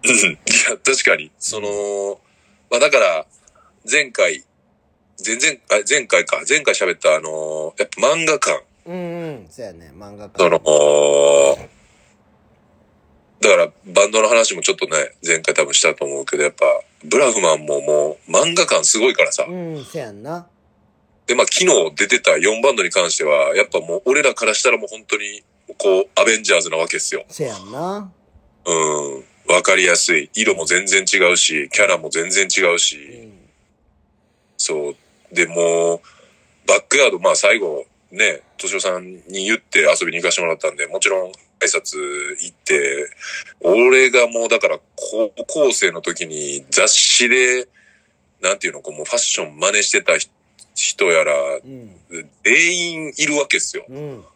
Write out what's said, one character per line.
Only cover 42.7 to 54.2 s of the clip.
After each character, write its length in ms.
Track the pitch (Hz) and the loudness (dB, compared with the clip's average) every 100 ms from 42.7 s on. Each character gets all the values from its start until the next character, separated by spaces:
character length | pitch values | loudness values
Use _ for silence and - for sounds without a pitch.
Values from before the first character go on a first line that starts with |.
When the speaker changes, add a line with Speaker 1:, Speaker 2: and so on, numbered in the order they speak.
| - 71 73 - - - - - - | 0 0 -4 -8 -12 -14 -12 -14 -6
Speaker 1:
俺 500 | - 107 123 131 131 | 0 4 6 6 4
が 160 | 123 117 | 4 2
も 180 | 117 113 | 0 -2
う、 20 | |
だ 100 | 113 | 0
か 100 | 90 | 0
ら、 100 | 78 _ - | -2 _ -14
高 340 | 101 110 110 - 117 | -8 -4 -4 -4 -10
校 260 | 156 143 | 0 2
生 180 | - 95 | 2 -2
の 100 | 82 | -2
時 260 | - - 82 | -8 -8 -8
に 380 | 76 73 71 67 | -8 -8 -10 -4
雑 200 | - 98 | 2 4
誌 380 | - - - 120 | 4 4 4 4
で、 400 | 127 127 127 120 _ _ _ _ _ _ _ | 4 2 0 -4 _ _ _ _ _ _ _
な 140 | 92 | -4
ん 40 | 101 | -2
て 80 | - | -4
い 40 | |
う 20 | |
の、 80 | - | -8
こ 120 | - | -14
う、 20 | |
も 80 | - | -12
う 20 | |
フ 80 | 76 | -6
ァ 20 | - | -4
ッ 20 | |
シ 240 | - - | -2 -4
ョ 80 | 98 | -6
ン 80 | 76 | -2
真 180 | 90 104 | 0 0
似 80 | |
し 60 | 101 | 0
て 120 | 104 | 0
た 140 | 92 78 | 0 -2
人、 160 | - _ _ _ - | -2 _ _ _ -16
人 320 | - - - 87 | -6 -4 -2 2
や 180 | 82 | 2
ら、 80 | 139 | 2
Speaker 2:
う 340 | 71 - - 127 | 0 -2 -6 -10
ん。 280 | 131 113 90 _ - - _ | -20 -20 -20 _ -16 -16 _
Speaker 1:
全 480 | - 139 170 180 175 | 0 2 2 0 -4
員 200 | 160 156 135 | -6 -10 -4
い 80 | 151 | -2
る 100 | 147 | 0
わ 100 | 143 | 0
け 100 | 139 | -2
っ 40 | |
す 160 | - - | -4 -8
よ。 80 | - | -12
Speaker 2:
う 100 | 131 | -14
ん。 260 | 147 123 | -14 -14